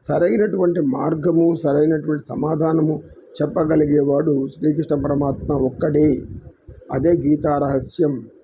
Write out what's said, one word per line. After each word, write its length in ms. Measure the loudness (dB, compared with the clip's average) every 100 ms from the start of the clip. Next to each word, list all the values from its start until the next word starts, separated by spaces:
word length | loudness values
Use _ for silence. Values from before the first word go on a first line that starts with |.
| -4
సరైనటువంటి 720 | 0 2 2 0 2 0 2
మార్గము, 760 | 0 0 -2 -2 0 2 2 2
సరైనటువంటి 680 | 0 2 2 0 -2 -6 -6
సమాధానము 720 | -4 -2 0 0 2 0 -2 -8 -20 -14 -6
చెప్పగలిగేవాడు 1040 | -4 0 0 2 2 2 2 2 2 0 -2
శ్రీకృష్ణ 480 | -2 -2 0 -2 -2
పరమాత్మ 580 | 0 0 -2 -4 -4
ఒక్కడే. 640 | -2 -2 -2 0 2 2 2 -6 -16 -18 -20 -20 -20 -8
అదే 200 | -2 2
గీతా 460 | 2 2 0 0 0
రహస్యం. 680 | 0 -2 -4 -2 -2 -2 -10 -20